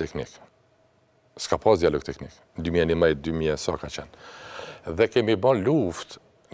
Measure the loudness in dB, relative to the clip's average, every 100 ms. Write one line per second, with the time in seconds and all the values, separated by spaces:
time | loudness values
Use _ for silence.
0 | -4 -8 -10 -14 -20 _ _ _ _ _
1 | _ _ _ -10 -4 0 4 4 4 2
2 | -4 -12 -14 -20 _ -8 -2 2 2 4
3 | 2 2 -2 -2 -2 -2 -4 -6 -6 -12
4 | -14 -18 -20 -20 -18 -16 -16 -14 -6 0
5 | 2 2 2 2 2 2 2 2 0 -4
6 | -12 -18 _ _ -10